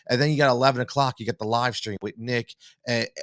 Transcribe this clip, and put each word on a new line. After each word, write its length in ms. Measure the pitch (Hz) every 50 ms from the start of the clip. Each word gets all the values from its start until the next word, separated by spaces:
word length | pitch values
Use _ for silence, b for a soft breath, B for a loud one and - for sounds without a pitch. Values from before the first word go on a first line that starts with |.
| B -
And 100 | 127 123
then 120 | 143 151
you 60 | 151 139
got 120 | 147 135
eleven 320 | 123 120 127 135 131 123
o'clock, 380 | 123 - - 139 139 127 - -
you 60 | 113 107
get 100 | - -
the 80 | 110
live 300 | 107 113 117 123 123 110
stream 240 | - - 110 98 95
with 160 | - 104 - 113
Nick 380 | 113 123 123 117 113 - - B B B B B _ 123
and, 200 | 120 117 113 - - -